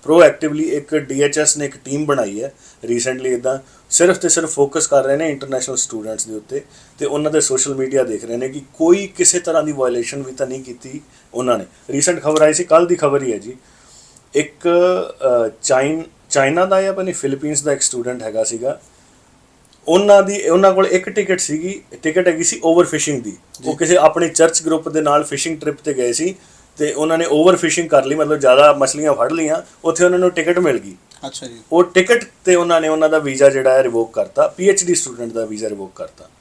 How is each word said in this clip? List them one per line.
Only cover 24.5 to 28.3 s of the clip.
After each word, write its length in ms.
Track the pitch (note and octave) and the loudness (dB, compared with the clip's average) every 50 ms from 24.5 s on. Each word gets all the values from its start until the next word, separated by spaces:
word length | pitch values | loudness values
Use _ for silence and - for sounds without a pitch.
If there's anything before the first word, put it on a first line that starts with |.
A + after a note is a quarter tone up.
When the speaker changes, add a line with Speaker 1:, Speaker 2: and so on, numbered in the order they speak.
| D#3+ - D#3+ | 2 0 -2
Speaker 1:
ਗਰੁੱਪ 260 | D#3+ D#3+ D#3 D#3+ D#3+ | -2 -2 -2 -4 -4
ਦੇ 120 | D3 D#3 | -4 -2
ਨਾਲ 240 | D#3 D3 C#3+ D3 D#3 | 0 2 2 2 0
ਫਿਸ਼ਿੰਗ 340 | D3+ D3 C#3 - E3+ D#3+ D3+ | -2 -6 -6 -6 -6 -6 -6
ਟ੍ਰਿਪ 160 | D3+ D3+ C#3+ - | -6 -6 -6 -6
ਤੇ 140 | - D3+ C#3+ | -6 -6 -4
ਗਏ 180 | B2+ B2 A#2+ A#2 | -2 -2 -2 -2
ਸੀ 220 | A#2+ D#3 F3+ F#3+ - - _ _ _ _ _ _ - | -2 -4 -6 -6 -8 -18 _ _ _ _ _ _ -4
ਤੇ 140 | D3+ D3+ - | -4 -4 -2
ਉਹਨਾਂ 260 | C#3 D3+ D#3+ E3 D#3+ | -2 -2 0 0 0
ਨੇ 60 | E3+ - | 0 0
ਓਵਰਫਿਸ਼ਿੰਗ 600 | C#3+ D3+ D#3+ F#3 F#3 F3 - E3 D3+ - E3+ D#3 | 2 4 6 6 4 4 2 -2 -2 -2 -2 2
ਕਰ 160 | D#3 C#3 C3 | 2 2 2
ਲਈ, 100 | C3+ C#3+ | 2 0
ਮਤਲਬ 240 | D#3 D3+ D3 | -2 0 0